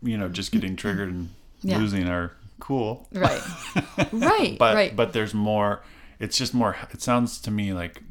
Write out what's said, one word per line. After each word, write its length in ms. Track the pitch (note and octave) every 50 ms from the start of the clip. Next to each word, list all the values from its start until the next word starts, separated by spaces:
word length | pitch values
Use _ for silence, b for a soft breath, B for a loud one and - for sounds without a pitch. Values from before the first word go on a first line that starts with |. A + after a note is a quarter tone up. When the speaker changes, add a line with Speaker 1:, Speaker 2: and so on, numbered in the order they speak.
Speaker 1:
you 160 | - A#2+ A2 G#2
know, 100 | F#2+ F2+
just 240 | F2 F#2+ F#2+ -
getting 240 | - A2 G#2+ F#2+ F#2
triggered 320 | - - G#2 G2 G2 G2+ F#2
and 220 | F2+ F2+ E2+ F2 - - - - - -
Speaker 2:
Yeah. 160 | - F#3+ F#3 G#2+
Speaker 1:
losing 280 | A2 G#2 G2 F#2+ F2+
our 260 | F2+ F2+ F2 F2 F2 - - - - - -
cool. 480 | - - C3+ C3 A2+ G#2+ A#2+ - - -
Speaker 2:
Right. 280 | - F#3 F3+ - - - -
Speaker 1:
<laughs> 640 | - E3+ - - - - F3+ - - - - G3 -
Speaker 2:
Right, 460 | A3 A3+ B3+ E4+ A4 G#4+ D4 F3+ - -
Speaker 1:
But, 160 | A#2 A2+ G#3
Speaker 2:
right. 200 | G#3+ G3 - G#2
Speaker 1:
but 180 | A2+ A#2 A2+ -
there's 180 | A2+ G#2+ G2+ G#2+
more, 480 | G#2+ G#2 G#2+ G#2+ G#2+ G#2 G#2 G2+ - - B B B B B B B
it's 160 | A2 - - -
just 160 | B2+ A#2 -
more, 220 | B2 A2+ G2+ E2+ - - -
it 80 | - -
sounds 380 | - B2+ B2 A#2+ A#2+ A2+ - -
to 100 | - A2
me 220 | G#2+ G#2 G2+ G2
like 300 | F#2 F2 F2 F2 - - - -